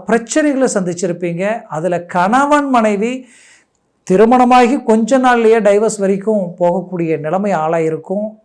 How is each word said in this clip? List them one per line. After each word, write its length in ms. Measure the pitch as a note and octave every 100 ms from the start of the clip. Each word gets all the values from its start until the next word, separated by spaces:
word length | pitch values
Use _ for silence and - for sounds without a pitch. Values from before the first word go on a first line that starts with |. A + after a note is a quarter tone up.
| -
பிரச்சனைகளை 600 | A3+ A#3 D#4 D4 C4+ B3+
சந்திச்சிருப்பீங்க. 880 | G#3 F3+ F3 F3+ F3 F3 E3+ G3 A3+
அதுல 420 | - D3+ F3 F3
கணவன் 680 | F3 F3+ F#3 B3+ C#4+ D4 C#4
மனைவி 560 | B3 G#3+ G3+ A#3 C4 - _ _ _ _ _ _ _
திருமணமாகி 800 | - F#3 A3+ B3+ B3 B3+ A#3+ C#4+
கொஞ்ச 360 | - A3 A3+ C4
நாள்லயே 400 | B3+ A#3+ A3 A3
டைவர்ஸ் 380 | G3+ G3+ A3 G#3+
வரைக்கும் 560 | F#3+ G3 A3 G#3+ F3 E3+
போகக்கூடிய 600 | F3 F#3 F3+ F3+ D#3+ D3+
நிலைமை 340 | D3+ F#3 G3+
ஆளாயிருக்கும். 920 | E3 D#3 E3 D#3+ D#3 - G3 G#3+ -